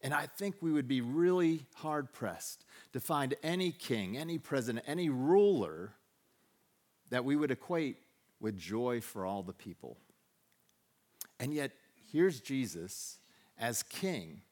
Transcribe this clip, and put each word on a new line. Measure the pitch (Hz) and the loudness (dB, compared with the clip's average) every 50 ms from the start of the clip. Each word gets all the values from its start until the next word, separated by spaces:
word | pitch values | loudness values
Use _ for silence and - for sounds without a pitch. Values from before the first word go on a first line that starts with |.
| - | -2
and | 139 143 | 0 0
I | 147 151 143 | 0 -2 -2
think | - - 196 202 190 - | -6 -4 -4 -4 -4 -2
we | 170 165 | -2 2
would | 156 151 135 123 | 2 2 2 2
be | 135 127 | 0 0
really | 120 120 131 160 170 180 180 180 175 160 165 156 135 - _ | 0 0 2 4 4 6 6 6 4 4 4 2 -2 -10 _
hard-pressed | - - 156 151 151 139 131 - - 127 101 85 - - - - - - _ - - - - | -8 -4 -2 -2 -2 -2 -4 -6 -4 -4 -4 -4 -4 -8 -12 -12 -14 -18 _ -20 -20 -20 -8
to | - 131 | -8 -6
find | - - 165 147 139 131 135 - | -2 0 0 2 2 0 0 -2
any | - 156 170 180 185 180 | 0 -2 0 2 0 0
king, | 165 - - - 131 113 101 92 104 127 | -2 -4 -2 -2 0 0 0 -2 -4 -4
any | 156 165 170 160 | -4 -4 -4 -4
president, | - - 143 139 117 117 117 117 - | -4 0 0 0 0 0 -2 -4 -4
any | 131 147 175 180 160 | -4 -2 0 2 2
ruler | 135 123 127 147 180 196 208 202 190 139 101 78 78 78 90 107 - _ _ _ _ _ _ _ _ _ _ _ _ _ _ _ _ _ _ _ _ _ _ - | 2 2 4 6 8 8 8 8 6 4 0 -2 -4 -8 -10 -10 -12 _ _ _ _ _ _ _ _ _ _ _ _ _ _ _ _ _ _ _ _ _ _ -2
that | 120 127 123 | -2 0 2
we | 135 143 147 | 2 2 2
would | 151 143 | 2 2
equate | 131 - - - 180 165 160 135 131 - _ _ _ _ _ _ _ _ | 0 -2 -2 -2 -2 0 0 -2 -4 -6 _ _ _ _ _ _ _ _
with | - 110 107 95 | -4 -4 -4 -4
joy | 85 82 101 113 123 123 123 120 | -6 -4 -2 0 0 0 0 -2
for | 107 - - 107 95 | -4 -6 -6 -4 -2
all | 92 98 101 92 | -2 -2 -2 -4
the | 90 95 | -8 -10
people. | _ - - - _ - 62 58 - _ _ _ _ _ _ _ _ _ _ _ _ _ _ _ _ _ _ _ _ _ _ _ _ - - _ _ | _ -12 -14 -14 _ -14 -14 -14 -16 _ _ _ _ _ _ _ _ _ _ _ _ _ _ _ _ _ _ _ _ _ _ _ _ -20 -20 _ _
And | 120 139 151 | -6 -2 -2
yet, | 151 143 131 - _ _ _ _ _ - - | -2 -2 -4 -6 _ _ _ _ _ -20 -2
here's | - 151 170 190 165 120 | 4 4 4 6 4 0
Jesus | - - 135 135 131 104 85 85 82 92 - - - - - - _ _ _ _ _ _ _ - | -6 -2 -2 0 0 -2 -4 -8 -8 -8 -8 -10 -10 -12 -12 -16 _ _ _ _ _ _ _ -4
as | 117 120 120 - | -2 -2 -2 -2
king | - - - - - 190 180 120 87 80 76 - - _ | -4 -6 -6 -4 -2 -2 -2 -2 -6 -8 -12 -18 -20 _